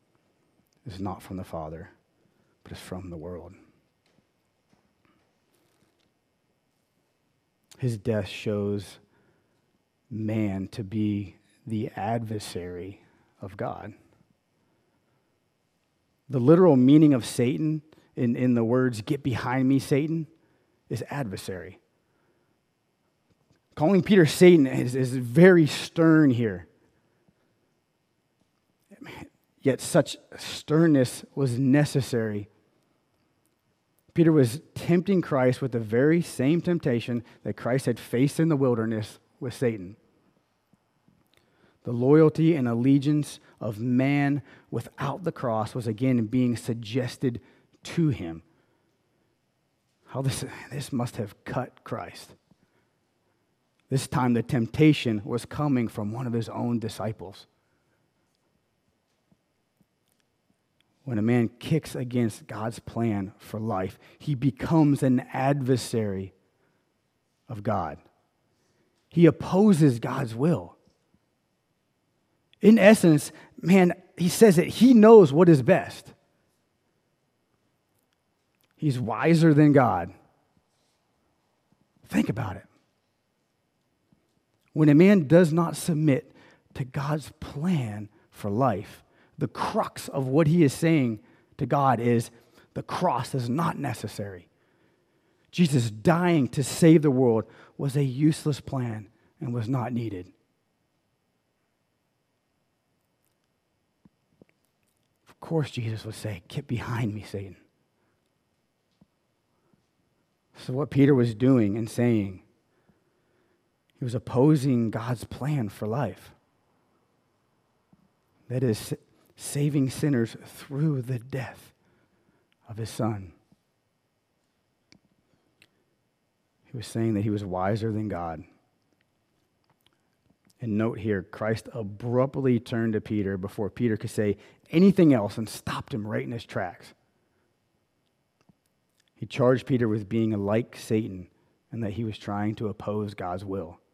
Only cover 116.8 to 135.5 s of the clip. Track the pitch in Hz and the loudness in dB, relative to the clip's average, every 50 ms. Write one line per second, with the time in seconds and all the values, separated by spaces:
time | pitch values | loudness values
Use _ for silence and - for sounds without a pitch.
116.8 | _ _ _ _ _ _ _ _ _ _ _ _ _ _ _ _ _ _ _ _ | _ _ _ _ _ _ _ _ _ _ _ _ _ _ _ _ _ _ _ _
117.8 | _ _ _ _ _ _ _ _ _ _ _ _ _ - 123 127 131 123 107 - | _ _ _ _ _ _ _ _ _ _ _ _ _ -8 -6 -2 -2 -2 -2 -2
118.8 | - - 151 - _ _ _ _ _ _ _ - - - - 143 143 151 139 156 | -6 -10 -12 -12 _ _ _ _ _ _ _ -18 -16 -10 -6 -4 -2 0 0 0
119.8 | 135 131 - - - 151 143 120 117 110 - - - - - - - - 143 135 | 0 -2 -2 -2 -2 0 0 0 -2 -2 -6 -12 -20 -20 -20 -20 -16 -10 -6 -4
120.8 | 151 160 147 131 120 123 131 120 113 131 - 135 120 - - - - - _ _ | -2 -2 -2 -4 -6 -6 -8 -8 -8 -10 -10 -10 -10 -10 -14 -18 -20 -20 _ _
121.8 | _ _ _ _ _ _ _ _ _ _ _ _ _ _ _ _ _ - 113 107 | _ _ _ _ _ _ _ _ _ _ _ _ _ _ _ _ _ -18 -14 -12
122.8 | 113 104 - - 123 110 110 101 95 90 - _ _ _ _ _ _ _ _ _ | -12 -10 -6 -6 -4 -4 -4 -6 -10 -16 -20 _ _ _ _ _ _ _ _ _
123.8 | _ _ _ _ _ _ _ _ _ _ _ _ _ _ _ _ _ _ _ _ | _ _ _ _ _ _ _ _ _ _ _ _ _ _ _ _ _ _ _ _
124.8 | _ _ - _ _ _ _ _ _ _ _ _ _ _ _ _ _ _ _ _ | _ _ -20 _ _ _ _ _ _ _ _ _ _ _ _ _ _ _ _ _
125.8 | _ _ _ _ _ _ _ _ _ _ _ _ _ _ _ _ _ _ - 123 | _ _ _ _ _ _ _ _ _ _ _ _ _ _ _ _ _ _ -16 -16
126.8 | 107 - - 117 113 113 110 101 101 110 104 101 101 95 90 90 92 95 110 110 | -14 -10 -6 -4 -2 -2 -2 -2 -2 -4 -4 -6 -6 -8 -6 -4 -4 -4 -4 -4
127.8 | 107 113 107 107 107 104 92 85 85 82 80 78 - - _ _ _ _ _ _ | -4 -6 -6 -6 -6 -8 -8 -8 -8 -10 -10 -12 -16 -20 _ _ _ _ _ _
128.8 | _ _ _ _ _ _ _ _ _ _ _ _ _ _ _ _ _ _ _ _ | _ _ _ _ _ _ _ _ _ _ _ _ _ _ _ _ _ _ _ _
129.8 | _ _ _ _ _ _ _ _ _ _ _ _ _ _ _ _ - 113 104 104 | _ _ _ _ _ _ _ _ _ _ _ _ _ _ _ _ -8 -6 -4 -2
130.8 | 110 113 - 110 92 110 104 95 87 - - - 110 110 113 104 - - - 123 | -2 -2 -4 -6 -4 -4 -4 -4 -6 -8 -12 -8 -6 -4 -4 -4 -6 -10 -12 -12
131.8 | 110 98 104 104 117 123 117 123 131 135 - 147 135 131 123 113 117 - 127 113 | -12 -12 -12 -10 -8 -2 0 0 0 0 -2 -2 0 0 0 0 -2 -4 -6 -4
132.8 | 113 113 107 107 101 - 110 104 101 98 98 95 92 98 - - 107 92 - - | -2 -2 -2 -4 -4 -4 -4 -4 -4 -4 -6 -6 -8 -10 -8 -8 -8 -8 -6 -4
133.8 | 123 117 107 104 - 113 - - 107 104 98 - - - _ _ _ _ - 165 | -4 -2 -2 -4 -6 -8 -6 -2 -2 -2 -2 -4 -8 -16 _ _ _ _ 0 4
134.8 | 185 202 180 - 175 156 139 117 101 104 - - 113 101 | 4 4 6 6 6 6 4 4 0 -4 -6 -8 -10 -10